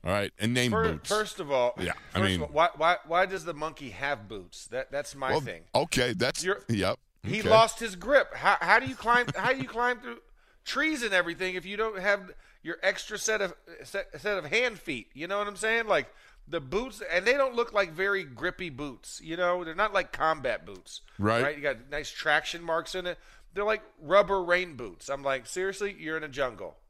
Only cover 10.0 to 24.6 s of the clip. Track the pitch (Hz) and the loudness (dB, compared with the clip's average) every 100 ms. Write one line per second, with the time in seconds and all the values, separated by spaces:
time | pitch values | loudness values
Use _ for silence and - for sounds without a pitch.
10 | 240 233 _ - _ _ - - 311 302 | -8 -14 _ -20 _ _ -6 0 0 0
11 | 233 190 170 170 185 185 170 208 220 196 | 2 2 2 -2 -4 -4 -6 -2 -2 0
12 | 190 202 185 147 - _ 151 170 185 202 | 0 0 -2 -18 -20 _ -10 0 0 0
13 | - 214 220 214 190 - - 165 135 196 | -6 -4 0 0 0 -4 -18 -18 -8 -8
14 | - 160 180 202 156 214 247 202 - 127 | -8 -6 -2 -2 0 0 0 -2 -8 -8
15 | 101 127 170 202 208 196 220 226 220 170 | -8 -12 -4 -4 -4 -2 0 0 4 2
16 | 131 - - - - 160 131 180 254 208 | 2 -14 -20 -20 -8 -8 -2 -4 -4 -10
17 | 190 175 196 277 269 240 233 202 190 156 | -2 0 4 4 2 0 0 2 0 0
18 | 196 196 160 120 180 175 180 127 147 117 | 0 0 -4 -6 -6 -4 -10 -8 -10 -10
19 | - - 160 165 180 180 165 165 208 196 | -16 -16 -10 -2 0 0 -4 -2 0 0
20 | 175 - 160 156 131 107 104 95 - - | -2 0 2 2 -2 -4 -6 -18 -16 -20
21 | - - 101 113 135 151 143 127 127 147 | -18 -2 2 4 2 0 -4 -4 -6 -8
22 | 147 - 165 151 156 170 170 165 170 185 | -8 -4 2 2 2 -8 -2 -2 -2 -6
23 | 180 165 - - - 185 208 214 - _ | -6 -8 -14 -20 -12 -2 0 0 -4 _
24 | 147 190 190 196 175 175 | 6 6 6 2 2 2